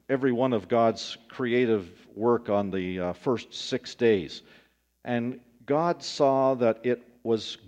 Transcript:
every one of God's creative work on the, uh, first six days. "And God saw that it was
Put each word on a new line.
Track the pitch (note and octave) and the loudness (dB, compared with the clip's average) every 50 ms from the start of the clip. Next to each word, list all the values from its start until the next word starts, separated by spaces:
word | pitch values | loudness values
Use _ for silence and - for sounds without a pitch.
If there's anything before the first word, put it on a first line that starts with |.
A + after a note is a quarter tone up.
| _ _ | _ _
every | C3+ C3 C3 C3+ A#2+ | -2 0 2 0 2
one | A#2 B2+ C3 B2 | 2 2 2 0
of | G#2+ F#2 - | 0 -2 0
God's | A#2+ A#2 A#2 A2+ A2 - - - - - - _ | 2 4 4 4 2 0 -6 -12 -14 -16 -18 _
creative | - - C3 A#2+ A#2+ B2 B2+ A2+ A2+ G#2 F2+ E2+ F2+ - - - - | -8 -6 -4 0 2 2 2 2 2 0 -2 -6 -14 -20 -20 -20 -10
work | G2+ G#2+ A#2+ A#2+ A2+ A#2 - | -2 2 2 2 2 0 0
on | G#2 G2+ G2+ G2 | 0 0 0 0
the, | F#2 F#2+ F#2 F2+ F#2 F#2 | -2 -4 -4 -4 -4 -4
uh, | F2 F2+ F2+ | -4 -4 -6
first | - - C#3 B2 A2 - - - | -4 -2 -2 -2 -2 -4 -10 -14
six | - - - C3 A#2+ - - - | -14 -8 -6 -6 -6 -6 -10 -6
days. | - B2 A#2 A2 F#2+ E2 - - - - _ - - _ _ _ _ _ _ _ _ _ | 0 4 4 4 4 2 -4 -10 -16 -18 _ -20 -20 _ _ _ _ _ _ _ _ _
"And | - B2 A#2+ A#2 B2 B2+ - - _ _ _ - | -4 -4 -4 -4 -4 -8 -10 -16 _ _ _ -6
God | - C#3 D3+ E3 F3 E3+ E3+ - | -2 -2 0 0 0 -2 -4 -6
saw | - - - D3+ C#3 C3+ C3+ C3+ C3+ C3+ | -12 -2 2 2 2 4 4 2 2 2
that | B2 B2 A2+ A2 - - | 2 2 2 2 0 0
it | B2+ B2 A#2+ - - _ _ _ | -2 -2 -2 -4 -14 _ _ _
was | A2+ A#2 A2 G#2+ - - - - | 0 0 0 0 -6 -12 -14 -18